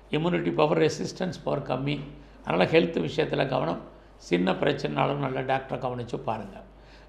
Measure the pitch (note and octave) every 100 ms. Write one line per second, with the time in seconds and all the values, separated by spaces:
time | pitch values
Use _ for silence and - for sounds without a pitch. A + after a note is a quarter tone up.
0 | - D3+ E3+ E3+ D3+ D#3+ D#3 E3 D#3 -
1 | F3 - F#3 C3+ - D3 C#3 C3+ C#3 D3
2 | - - - - - - F3+ D#3+ F3 -
3 | D#3 D#3 D3 D3 C#3+ C3 D3+ - - -
4 | - - - F3 F3+ F#3 D#3 C#3+ D3 D3
5 | C3+ C#3+ C3+ C3 C3 C3+ C3+ C3+ B2+ B2
6 | A#2+ - - A2 F#2+ - - - - -